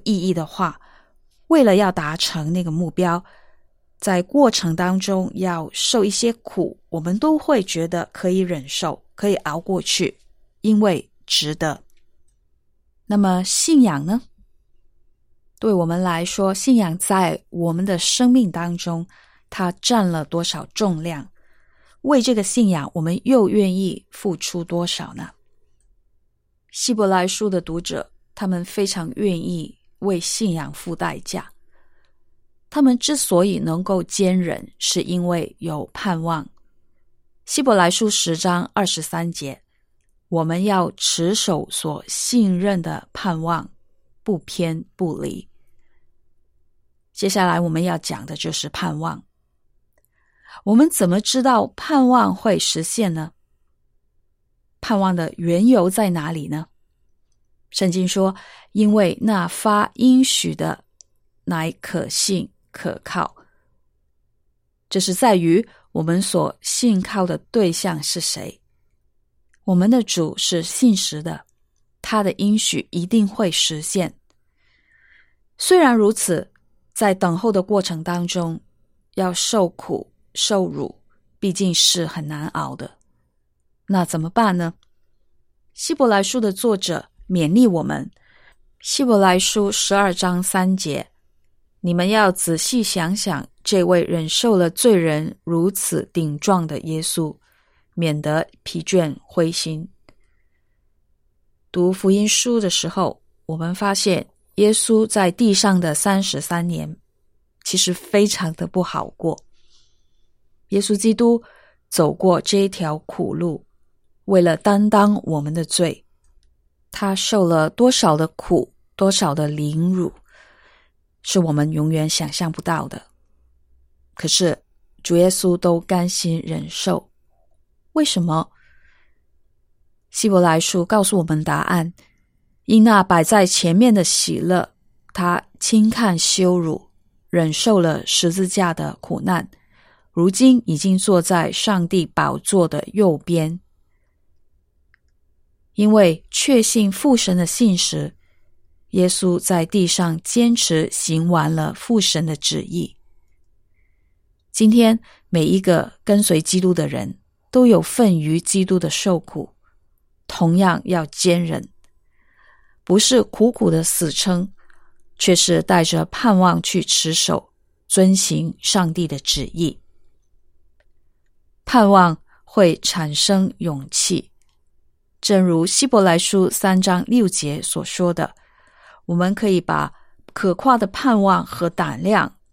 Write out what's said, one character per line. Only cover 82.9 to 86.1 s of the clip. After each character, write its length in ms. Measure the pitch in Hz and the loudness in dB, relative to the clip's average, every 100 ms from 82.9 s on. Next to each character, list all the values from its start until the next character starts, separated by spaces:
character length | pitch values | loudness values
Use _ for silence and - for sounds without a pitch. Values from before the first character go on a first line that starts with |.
| _ _ _ _ _ _ _ _ _ - | _ _ _ _ _ _ _ _ _ -4
那 180 | 190 170 | -2 -2
怎 160 | 165 | -4
么 80 | 160 | -2
办 260 | 233 214 180 | 0 0 0
呢？ 160 | 170 - _ _ _ _ _ _ _ _ _ | -4 -8 _ _ _ _ _ _ _ _ _
希 220 | - - 302 | -12 -6 0
伯 120 | |
来 140 | 247 | 2